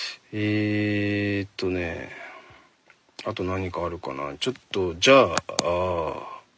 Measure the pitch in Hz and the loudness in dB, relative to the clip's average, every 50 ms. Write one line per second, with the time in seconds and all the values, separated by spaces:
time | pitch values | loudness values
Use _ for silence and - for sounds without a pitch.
0 | - - - - - - - 107 104 107 104 107 107 107 104 104 107 104 104 104 | -6 -6 -8 -10 -12 -8 -4 0 2 2 2 2 2 2 2 2 2 2 2 2
1 | 101 101 104 104 101 101 101 101 98 98 - - - 92 90 90 87 82 82 - | 2 2 2 2 2 2 0 0 -2 -4 -4 -2 -2 0 0 0 0 -2 -4 -6
2 | - - - - - - - - - - - - - _ _ _ _ - - _ | -8 -10 -12 -14 -14 -14 -16 -18 -20 -20 -20 -20 -20 _ _ _ _ -20 -20 _
3 | _ _ _ - - 104 104 - 95 90 92 95 95 92 90 85 87 85 85 85 | _ _ _ -10 -6 -6 -4 -2 -2 -2 0 -2 -2 -2 -2 -2 -2 -2 -4 -6
4 | - - 67 67 71 71 71 69 - 95 87 - - - - 104 92 90 82 82 | -6 -8 -6 -6 -6 -6 -6 -4 -2 -2 -2 -4 -6 -4 0 0 0 0 0 2
5 | 90 131 135 135 120 90 82 - - - - - - 82 87 87 90 92 87 85 | 4 6 8 8 6 6 2 -2 -4 -4 -2 0 0 2 2 2 2 0 0 0
6 | 80 76 - - - - - - - _ _ | -2 -2 -4 -6 -10 -12 -12 -14 -16 _ _